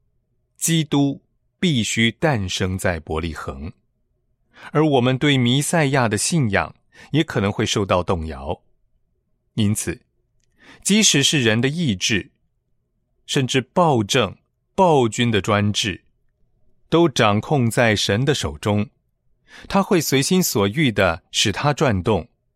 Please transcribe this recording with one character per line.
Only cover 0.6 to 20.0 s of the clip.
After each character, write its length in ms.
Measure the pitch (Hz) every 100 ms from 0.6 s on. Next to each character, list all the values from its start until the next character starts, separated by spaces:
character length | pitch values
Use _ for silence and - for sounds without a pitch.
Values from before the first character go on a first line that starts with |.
| - 165
督 400 | 151 143 139 - _ _ _ _
必 240 | 185 131
须 260 | 104 - 113
诞 380 | 113 165 123 92
生 280 | - 95 92
在 220 | 98 85
伯 220 | - 78
利 120 | 82
恒， 400 | 76 - 69 78 - _ _ _ _ _ _ _ - -
而 120 | 147
我 160 | 156 139
们 160 | 123 131
对 200 | 151 135
弥 260 | 120 131
赛 220 | 143 175 143
亚 220 | 139 117
的 100 | 104
信 320 | - 170 120
仰 240 | 95 78 - _ - -
也 100 | 143
可 180 | 160 127
能 120 | 101
会 120 | -
受 200 | 110 -
到 180 | 95 95
动 240 | 87 92 80
摇。 360 | 69 71 90 _ _ _ _ _ _ _ _ _
因 180 | - 104
此， 280 | 107 - - _ _ _ _ _ _ - -
即 200 | - 208
使 200 | 208 147
是 220 | 135 156
人 160 | 113 110
的 80 | 131
意 260 | 156 160
志， 380 | 95 - 104 - _ _ _ _ _ _ _ _ _ -
甚 200 | - 123
至 140 | 135
暴 420 | 120 - 170 131
政、 340 | 101 135 101 - _ _ _
暴 340 | - 185 147 120
君 220 | - 120
的 100 | 107
专 320 | 92 101 104
制， 300 | 101 110 85 _ _ _ _ _ _ _ _ _
都 200 | 165 170
掌 320 | - 113 104
控 300 | - 147 117
在 240 | 120 117
神 300 | 104 - 101
的 100 | 139
手 240 | 143 78 73
中。 320 | 107 104 104 _ _ _ _ _ _ - -
他 120 | 196
会 200 | 190 185